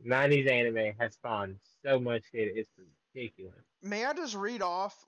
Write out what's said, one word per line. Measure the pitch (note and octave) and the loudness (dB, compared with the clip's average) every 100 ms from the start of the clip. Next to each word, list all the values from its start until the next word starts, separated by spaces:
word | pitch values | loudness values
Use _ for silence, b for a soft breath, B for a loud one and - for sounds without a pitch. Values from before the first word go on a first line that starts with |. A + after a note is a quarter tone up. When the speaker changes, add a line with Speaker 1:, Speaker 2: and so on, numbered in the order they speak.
Speaker 1:
nineties | A#2 B2+ C#3+ C#3+ C3+ | -2 2 6 6 6
anime | B2 A#2+ A2+ G#2+ G#2 | 4 2 2 -2 -2
has | A#2 - | -4 -4
spawned | B2 A2 G2 G2 _ _ | -6 -4 -4 -8 _ _
so | C#3 C3 | 0 0
much | B2 A#2 - | 2 -2 -4
shit, | A#2 G#2 G#2 | -4 -2 -2
it's | A2 _ F2+ D2 _ C3+ | -8 _ -20 _ _ -12
ridiculous. | A#2 - F#2 - _ _ | -12 -12 -18 -18 _ _
Speaker 2:
May | F#3+ G#3 B3 | -8 -4 -2
I | |
just | D4+ D#4 G#3 | -2 -4 -4
read | G3+ A#3+ | -6 -2
off, | F3+ F3+ G3 - | -2 -2 -4 -6